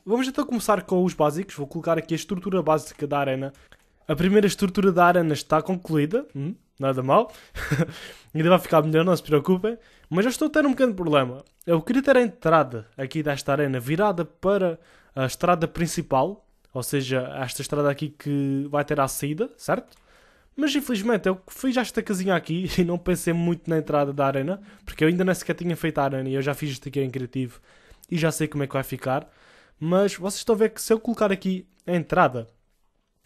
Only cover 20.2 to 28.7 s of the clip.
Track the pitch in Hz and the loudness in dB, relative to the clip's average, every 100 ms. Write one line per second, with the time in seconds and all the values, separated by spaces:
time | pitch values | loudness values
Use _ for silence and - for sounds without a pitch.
20.2 | _ _ _ - 294 285 - 226 214 214 | _ _ _ -4 -2 -2 -2 -2 0 0
21.2 | 190 185 - - 269 247 220 - - 190 | 0 -4 -8 -6 -2 -2 -2 -4 -4 -2
22.2 | 185 175 165 165 185 - 175 175 175 175 | 0 0 0 -4 -2 0 0 0 -2 -2
23.2 | - 170 170 170 - 160 151 147 143 139 | 0 0 0 -2 -2 -2 0 0 0 0
24.2 | 139 135 139 196 - - - - 156 180 | 0 0 -2 -6 -10 -20 -16 0 2 4
25.2 | 185 175 - 165 175 165 160 156 139 135 | 2 0 -4 -4 -4 -2 -2 0 0 -2
26.2 | 131 135 139 143 151 127 139 135 131 127 | -4 -2 -2 -4 -6 -8 -6 -4 -4 -4
27.2 | 123 131 127 - _ _ _ - - 175 | -6 -4 -6 -8 _ _ _ -20 -6 0
28.2 | 160 151 151 147 139 | 0 0 -4 -4 -4